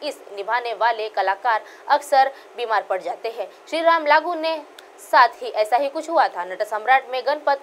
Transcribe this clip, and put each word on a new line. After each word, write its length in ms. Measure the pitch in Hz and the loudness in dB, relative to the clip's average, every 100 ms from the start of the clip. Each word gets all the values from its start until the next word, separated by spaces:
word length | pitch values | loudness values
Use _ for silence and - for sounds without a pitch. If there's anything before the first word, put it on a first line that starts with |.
इस 180 | 294 - - 202 | -10 -10 -14 -10
निभाने 380 | 202 233 240 | -4 -4 -4
वाले 360 | 208 226 226 214 | -2 0 0 -4
कलाकार 540 | 214 190 196 254 220 - - - | -4 -2 0 0 -2 -4 -10 0
अक्सर 440 | 285 285 269 269 269 - - | 0 2 2 2 0 -16 -8
बीमार 260 | 233 214 | -2 -2
पड़ 180 | 185 190 | -2 -4
जाते 280 | 165 - 226 | -6 -8 -8
हैं। 220 | 220 190 - - | -8 -12 -14 -8
श्री 120 | 320 | 0
राम 240 | 330 330 302 | 2 4 4
लागू 280 | 302 320 | 2 2
ने 300 | 339 320 320 294 - - - - | -4 -4 -6 -10 -20 -20 -20 2
साथ 160 | 302 240 | 6 6
ही 220 | - 247 | 2 -6
ऐसा 280 | 208 214 240 | -2 0 0
ही 120 | 277 | 0
कुछ 200 | 302 311 | -4 -2
हुआ 180 | 330 208 | 2 2
था। 180 | 185 180 | 0 -10
नट 180 | 185 | -6
सम्राट 460 | 208 214 214 262 262 | -6 -4 2 2 2
में 160 | 254 247 | -6 -2
गणपत 360 | 302 285 277 | -2 0 -2